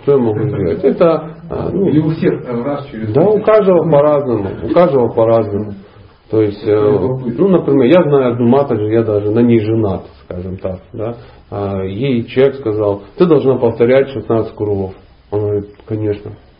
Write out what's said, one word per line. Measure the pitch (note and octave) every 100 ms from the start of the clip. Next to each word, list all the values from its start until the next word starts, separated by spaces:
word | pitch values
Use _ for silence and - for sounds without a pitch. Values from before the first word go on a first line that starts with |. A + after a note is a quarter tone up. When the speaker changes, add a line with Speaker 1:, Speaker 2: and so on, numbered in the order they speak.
Speaker 1:
Что | C#3
я | C#3
могу | A2+ G#2+ G#2
сделать? | G2+ F2+ - -
Это, | - E3+ D#3 - - E3
а, | - -
ну, | F3+ F#3+
Speaker 2:
Или | D3+
у | D#3
всех | - E3+ A#2+ B2+
там | A#2
раз | C#3 C#3+ -
через | A2 A2
Speaker 1:
да, | B2 F#3+
у |
Speaker 2:
месяц? | G#3+ G#3+
Speaker 1:
каждого | A3 G3 F3 D#3+
по-разному, | C#3+ D3 D3 C3 A2 G2 -
у | -
каждого | E3+ F3 C3+ A#2
по-разному. | - A2+ A2+ G#2 G2+ G#2 G2 - - - _ _
То | A2
есть, | G#2+ G2+ G#2+
э, |
Speaker 2:
Любопытно. | G#2+ G#2 G2+ F2+ C3 B2 -
Speaker 1:
ну, | G3
например, | E3+ C#3+ C#3 B2
я | D3+
знаю | D3 C#3 B2+
одну | A#2 A#2+
матаджи, | C3+ C#3 A2 G#2+
я | A2+
даже | A2 G#2 G#2
на | A2
ней | A#2+ A#2
женат, | G#2 A2+ G#2 F2 - - -
скажем | F2+ F#2 F#2
так, | F#2+ F#2 -
да. | A2 G#2+ A#2+ - - -
А | G2+ G2+ G2
ей | F#2+ G2+ C#3 A#2+ A2+
человек | B2+ C#3 C3+
сказал: | A2 G#2+ G#2 G2+ - -
«Ты | F3+
должна | C#3+ C3 A#2+
повторять | A#2+ - A#2+ C3 B2+
шестнадцать | A2+ - A#2 G#2
кругов». | - G#2 G2 F#2+ - - _ _
Она | G#2
говорит: | G#2 G#2 G2 - -
«Конечно, | G#2+ G#2+ G2 G#2 G2+ -